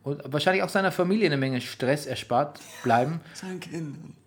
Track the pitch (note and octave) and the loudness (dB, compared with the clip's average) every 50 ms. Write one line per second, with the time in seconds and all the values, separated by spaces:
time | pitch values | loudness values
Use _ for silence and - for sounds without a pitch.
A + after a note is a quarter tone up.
0 | - C#3 C#3+ C#3 - C3 C3+ D3+ - F#3 F#3 F#3+ G3 F3 - G#3 G3 F#3 E3+ - | -8 -8 -6 -6 -6 -4 -4 0 2 4 4 4 2 0 0 2 2 2 2 2
1 | F3+ F3 F#3+ A3 G#3+ E3+ D3 C#3 C3+ C3 C3 B2 A#2+ - - - - B2 C#3 D3+ | 2 2 4 4 4 4 4 2 2 0 0 -2 -4 -6 -6 -2 0 0 0 0
2 | D3+ C3+ B2+ - - - A#2+ B2 D3 D3 - - - - - - - B2 A2+ A#2 | 0 -4 -6 -6 -4 0 2 2 2 2 -2 -10 -18 -18 -14 -4 2 4 4 6
3 | B2+ C#3 E3 E3 - - - - - F#3 F#3 F3+ - - - E3+ E3 D3 C#3 - | 4 2 0 -4 -8 -12 -16 -14 -10 -10 -10 -10 -10 -8 -8 -6 -6 -8 -8 -10
4 | D#3+ D#3+ - - _ | -14 -16 -18 -20 _